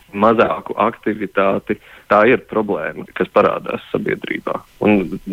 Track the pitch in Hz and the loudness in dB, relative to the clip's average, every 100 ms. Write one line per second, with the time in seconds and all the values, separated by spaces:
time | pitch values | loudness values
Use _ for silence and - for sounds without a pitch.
0 | _ 101 107 113 98 - - - 104 - | _ 0 2 4 2 0 -6 -2 -2 -2
1 | - 107 101 - 98 101 - 104 - - | -6 -6 -4 -2 0 -2 -4 -8 -8 -20
2 | _ 104 110 113 - 104 107 87 80 78 | _ 4 4 2 0 -4 -2 -4 -6 -10
3 | - - 92 - 98 - - - - - | -14 -6 0 2 2 0 -6 -10 -6 -6
4 | - - - - - - - _ 101 104 | -4 -6 -6 -8 -6 -8 -10 _ 2 2
5 | 85 92 - | 0 -8 -8